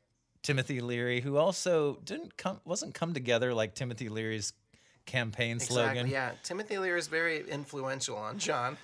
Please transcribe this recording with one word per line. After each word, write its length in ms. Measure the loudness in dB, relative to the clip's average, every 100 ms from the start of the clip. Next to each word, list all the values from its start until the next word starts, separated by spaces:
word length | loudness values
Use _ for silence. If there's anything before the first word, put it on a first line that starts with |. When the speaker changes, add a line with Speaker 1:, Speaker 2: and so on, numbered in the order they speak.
| _ _ _ _
Speaker 1:
Timothy 380 | 0 2 2 -2
Leary, 400 | 0 0 2 0
who 160 | 2 4
also 600 | 4 4 4 4 4 0
didn't 320 | -6 -8 -8 -6
come, 260 | -6 -6 -4
wasn't 300 | -4 -4 -4
come 180 | -2
together 400 | -2 4 4 4
like 220 | 2 0 0
Timothy 340 | -6 -4 -4
Leary's 440 | -4 -2 -2 -4 -8 _ -20 _ _ -4
campaign 520 | -2 0 0 0 0
Speaker 2:
Exactly, 180 | 0 4
Speaker 1:
slogan. 320 | 4 2 0
Speaker 2:
yeah. 240 | 0 -2 -4
Timothy 380 | -6 -6 -4 -2
Leary 180 | 2 0
is 100 | 0
very 400 | 0 2 0 -2
influential 720 | -6 -6 -6 -4 -2 -4 -4
on 220 | -6 -4
John, 360 | 0 0 0 -4